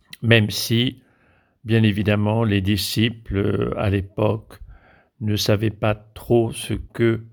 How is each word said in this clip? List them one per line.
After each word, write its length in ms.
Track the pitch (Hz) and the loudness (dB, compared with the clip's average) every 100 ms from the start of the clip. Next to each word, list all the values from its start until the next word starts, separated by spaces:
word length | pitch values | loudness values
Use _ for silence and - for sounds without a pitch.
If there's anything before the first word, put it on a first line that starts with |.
| _ - | _ -6
Même 280 | 117 113 104 | 4 4 4
si, 540 | 98 - 117 123 - _ _ _ _ _ _ | -2 -2 -2 -2 -6 _ _ _ _ _ _
bien 200 | - 113 | 0 4
évidemment, 600 | 110 101 104 104 104 110 | 4 2 2 2 2 0
les 180 | 117 101 | 2 2
disciples, 760 | 95 104 - - 113 110 - 98 | 2 0 -2 0 -2 -2 -6 -2
euh, 400 | 104 104 117 - | 0 -2 -2 -2
à 120 | 110 | 0
l'époque, 720 | 98 95 - 107 110 - - - - _ _ _ - | 0 -2 -2 -2 -2 -8 -20 -20 -20 _ _ _ -8
ne 160 | 110 104 | -4 -2
savaient 340 | - 104 107 | 0 0 0
pas 260 | - 113 107 | -2 -4 -4
trop 580 | - - - 120 113 | -8 -14 0 2 2
ce 200 | - - | -4 -8
que 520 | 107 - - 117 113 113 | -8 -8 -2 0 0 -6